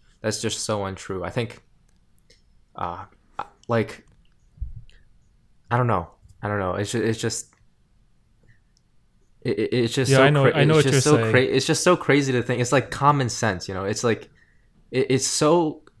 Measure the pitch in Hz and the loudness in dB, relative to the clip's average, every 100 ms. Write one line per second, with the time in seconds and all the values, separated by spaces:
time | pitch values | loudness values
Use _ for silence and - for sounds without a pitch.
0 | _ _ 110 107 113 - - 107 98 95 | _ _ -6 -4 -6 -6 -4 -4 -4 -8
1 | - 95 87 127 117 - _ _ _ _ | -10 -8 -6 -6 -6 -10 _ _ _ _
2 | _ _ _ _ _ _ _ - 87 87 | _ _ _ _ _ _ _ -12 -10 -10
3 | 95 _ _ - - _ - 117 107 - | -16 _ _ -16 -16 _ -4 -2 -2 -8
4 | _ _ _ _ _ _ - - - - | _ _ _ _ _ _ -12 -12 -18 -20
5 | _ _ _ _ _ _ _ 120 123 98 | _ _ _ _ _ _ _ -2 0 0
6 | 85 _ - - 104 104 92 92 104 117 | -4 _ -20 -12 -6 -4 -4 -4 -4 -2
7 | 110 113 113 - - _ _ _ _ _ | -2 -2 -4 -6 -12 _ _ _ _ _
8 | _ _ _ _ _ _ _ _ _ _ | _ _ _ _ _ _ _ _ _ _
9 | _ _ _ _ - - 110 123 117 135 | _ _ _ _ -6 -4 -2 0 0 0
10 | 123 131 135 147 135 - 143 156 135 135 | 2 6 6 6 2 4 4 4 4 2
11 | 139 147 110 127 131 131 - 156 - 180 | 4 4 4 2 2 0 0 0 2 2
12 | - 143 135 123 117 120 120 139 - - | 4 2 2 -2 -2 -2 2 0 0 0
13 | 139 143 123 - 113 90 - 92 98 107 | 2 2 0 -2 -2 -2 -6 -6 -4 -2
14 | 120 107 - _ _ _ _ _ _ 123 | 0 -2 -6 _ _ _ _ _ _ -4
15 | - 131 - - 151 175 156 - - _ | 0 0 0 0 2 4 2 -4 -16 _